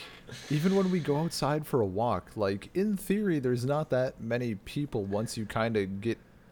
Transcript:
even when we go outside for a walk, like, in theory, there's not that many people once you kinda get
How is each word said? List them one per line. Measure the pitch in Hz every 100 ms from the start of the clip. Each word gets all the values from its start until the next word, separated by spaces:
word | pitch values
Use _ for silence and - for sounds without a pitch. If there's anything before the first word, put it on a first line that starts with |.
| - - - - -
even | 147 175 196
when | 185
we | 180
go | 147 143
outside | 170 - 139 151 151
for | 139
a | 101
walk, | 92 120 95 - -
like, | 98 101 -
in | 170 208 196
theory, | - 196 208 156
there's | 127 120
not | 127 147 160
that | 127 127 -
many | 113 117 123
people | 101 - - 143 117
once | 98 101 117 -
you | 104
kinda | 117 113 110 95
get | 98 113 110 - - -